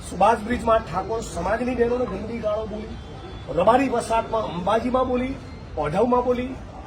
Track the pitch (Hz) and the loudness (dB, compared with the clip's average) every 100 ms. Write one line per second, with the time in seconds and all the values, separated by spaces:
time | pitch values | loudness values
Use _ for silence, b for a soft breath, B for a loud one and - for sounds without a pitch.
0 | - 180 202 233 208 240 226 226 220 185 | -10 4 4 4 0 -2 4 2 2 -6
1 | - 226 226 170 175 226 247 240 233 247 | -4 -4 -4 -4 -2 0 0 2 2 2
2 | 240 190 220 233 214 214 220 214 214 226 | -2 -4 -6 -4 -2 -2 -4 -8 -10 -12
3 | - - - - - 165 190 254 269 233 | -12 -14 -14 -14 -4 2 6 6 4 0
4 | - 226 214 220 214 170 185 220 240 254 | 2 0 0 -2 -2 -4 0 2 2 0
5 | 247 247 254 269 - - - - 147 170 | 2 0 -2 -6 -10 -14 -10 -4 -2 2
6 | 240 247 254 247 254 262 - - | 4 4 4 0 -2 -8 -12 -14